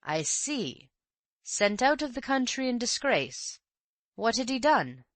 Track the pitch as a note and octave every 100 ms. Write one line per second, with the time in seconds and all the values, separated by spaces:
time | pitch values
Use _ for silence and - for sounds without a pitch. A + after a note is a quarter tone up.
0 | - D#3 D3+ - - D4 D#3+ - - _
1 | _ _ _ _ - - G#3 G3+ C4 D4
2 | D4+ B3 - C4+ B3 - C4 A#3+ A#3+ -
3 | C#4 G3 C3 - - - _ _ _ _
4 | _ - G#3+ A3+ B3 C4 C4 C#4+ C3+ B2+
5 | B2